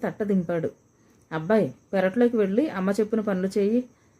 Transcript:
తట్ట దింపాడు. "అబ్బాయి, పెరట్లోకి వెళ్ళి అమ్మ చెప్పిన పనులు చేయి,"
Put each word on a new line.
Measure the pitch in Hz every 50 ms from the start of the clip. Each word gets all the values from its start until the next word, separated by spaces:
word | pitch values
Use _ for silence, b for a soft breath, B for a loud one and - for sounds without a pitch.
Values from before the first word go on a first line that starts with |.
| -
తట్ట | 196 - - 214
దింపాడు. | 202 202 190 170 170 175 170 160 - - - _ _ b b b b b b b - 160
"అబ్బాయి, | 160 156 170 214 220 180 131 123 - _ _ -
పెరట్లోకి | 190 185 185 190 240 247 240 247
వెళ్ళి | 220 208 196 190 226 302 320
అమ్మ | - 190 185 190
చెప్పిన | 202 214 220 214 - 220
పనులు | 208 214 196 185 185
చేయి," | 190 190 214 196 202 226 247 247 b b b b b b b